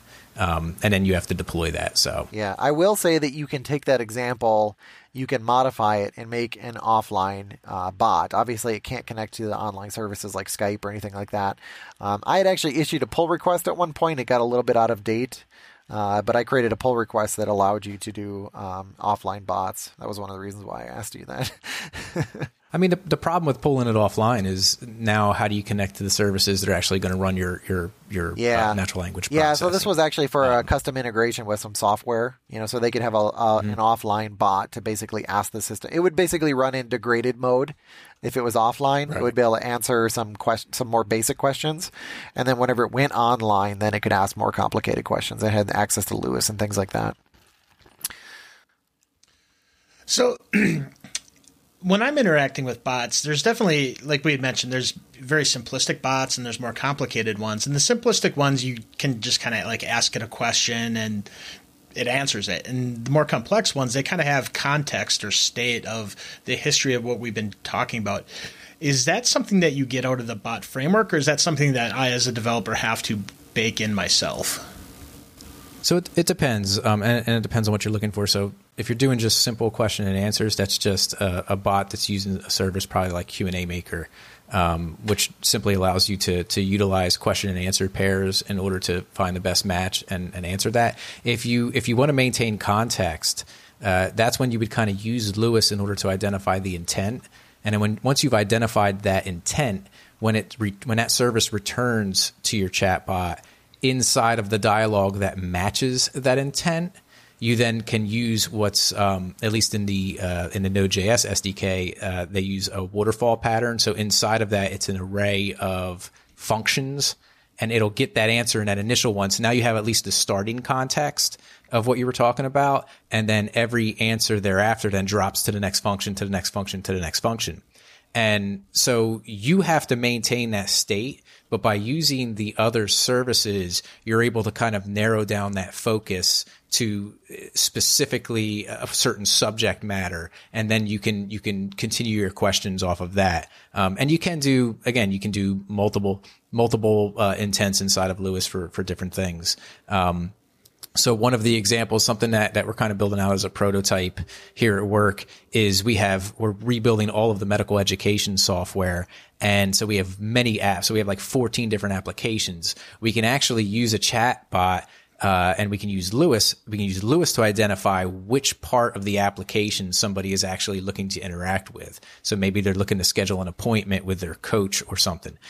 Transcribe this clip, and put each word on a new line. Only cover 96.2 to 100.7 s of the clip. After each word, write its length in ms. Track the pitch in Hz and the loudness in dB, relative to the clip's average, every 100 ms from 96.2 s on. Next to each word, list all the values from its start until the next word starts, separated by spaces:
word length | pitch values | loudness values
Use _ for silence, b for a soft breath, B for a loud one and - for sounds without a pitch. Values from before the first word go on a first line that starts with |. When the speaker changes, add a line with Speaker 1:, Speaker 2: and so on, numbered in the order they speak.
| 101 98 98 95 | 0 0 0 0
Speaker 1:
the 160 | 95 90 | -2 -4
intent. 480 | 85 - 98 123 - b b b | -4 -2 -2 -4 -10 b b b
And 80 | 110 | -2
then 80 | 107 | 2
when, 180 | 104 107 | 2 0
once 180 | 127 139 | 0 2
you've 120 | 143 | 4
identified 680 | 113 104 113 113 - 101 98 | 4 4 2 2 2 2 2
that 240 | 104 95 95 | 2 2 0
intent, 640 | 87 - - 139 95 - B B B | -4 -4 0 0 -2 -8 B B B
when 160 | 110 110 | 0 0
it 180 | 98 - | -2 -4
re-, 140 | 107 | -4